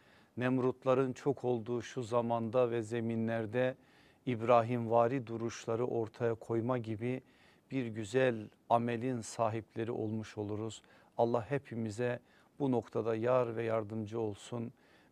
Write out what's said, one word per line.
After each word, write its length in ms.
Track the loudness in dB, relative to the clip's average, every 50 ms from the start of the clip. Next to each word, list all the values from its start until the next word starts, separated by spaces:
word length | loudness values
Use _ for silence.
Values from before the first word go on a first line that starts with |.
| _ _ -20 -20 -20 _ _ -2
Nemrutların 760 | 0 2 2 4 2 2 0 0 2 4 4 4 4 2
çok 320 | -2 -2 0 0 0 0 0
olduğu 380 | 0 0 0 -2 -4 -4 -4
şu 200 | -4 -6 -6 -8
zamanda 680 | -4 0 0 0 2 2 0 0 0 0 2 2 2 4
ve 120 | 2 0
zeminlerde 920 | -2 -2 -2 -2 -2 0 0 0 0 0 0 -2 -2 -2 0 2 2 2 0 -4 _ _ -20 -20 -20 -20 _ _ _
İbrahimvari 1000 | -4 -2 0 4 6 6 6 6 4 0 -2 0 4 6 6 6 6 2 0 -4
duruşları 600 | -4 -6 -4 -4 -6 -6 -6 -4 -2 -2 0 0
ortaya 480 | 0 0 -2 -2 -4 -4 -2 -2 -2 -2
koyma 440 | -2 -4 -2 -2 0 0 0 0 -2
gibi 440 | -2 -4 -6 -4 -4 -4 -4 -6 -8 _ _ _ -20 -20 -20 _ _ -6
bir 160 | -4 -4 -2
güzel 640 | -2 -4 -6 -6 -2 2 2 4 4 2 0 -4 -10 -14 _ _ 2
amelin 500 | 2 4 4 2 -2 -2 -2 -2 -2 -4
sahipleri 680 | -6 -6 -2 -2 0 0 0 -2 -6 -8 -6 -6 -4 -4
olmuş 480 | -2 -4 -4 -4 -4 -4 -6 -8 -8 -8
oluruz. 440 | -6 -6 -6 -6 -6 -8 -10 -12 -18 -20 -20 -20 -20 _ _
Allah 340 | 2 2 4 4 0 0 -2
hepimize 720 | -4 -4 -4 -6 -6 -4 -4 -4 -4 -2 -2 -2 -2 -4 -8 _ _ _ _ _ _ -2
bu 140 | 0 0
noktada 440 | 2 0 0 -2 -4 -2 0 0 0
yar 400 | 0 2 2 2 2 2 0 -2
ve 80 | -2 -2
yardımcı 560 | 0 0 -2 -2 -4 -4 -6 -6 -4 -4 -4
olsun 520 | -4 -4 -4 -8 -10 -10 -8 -8 -8 -8 -10 _ _ _ -20 -20 _ _